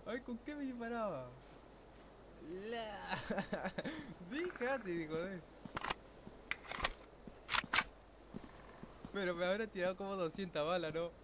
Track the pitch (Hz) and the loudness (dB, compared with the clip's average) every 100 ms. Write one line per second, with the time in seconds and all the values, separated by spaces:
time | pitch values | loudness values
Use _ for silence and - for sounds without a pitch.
0 | - 247 240 233 - 294 269 240 233 233 | -2 -2 -2 -4 -2 -2 -2 0 0 2
1 | 214 143 123 131 - - - - - - | 2 2 -2 -8 -14 -14 -16 -16 -16 -16
2 | - - - - 151 180 214 233 220 196 | -16 -16 -16 -10 -6 -4 -2 -2 -2 -4
3 | 185 185 - 196 - 175 165 - - 311 | -2 -2 2 2 2 0 2 0 -2 -4
4 | 277 - 180 269 359 - 247 269 196 170 | -6 -8 -2 0 0 2 2 2 2 2
5 | 156 160 180 185 - - - - - - | 2 2 0 -2 -8 -12 -6 -2 -2 -2
6 | - - - - - - - - - - | -6 -14 -12 -14 -4 -4 -2 2 2 2
7 | - - - - - - - - - - | -12 -12 -12 -12 4 4 8 6 6 -6
8 | - - - - - - - - - - | -16 -16 -10 -10 -10 -12 -12 -12 -12 -10
9 | - 196 180 170 180 202 220 190 180 185 | -4 2 2 4 6 4 2 4 2 4
10 | 196 196 170 196 190 156 151 180 160 156 | 0 2 2 2 0 4 6 6 4 2
11 | 170 - | 0 -2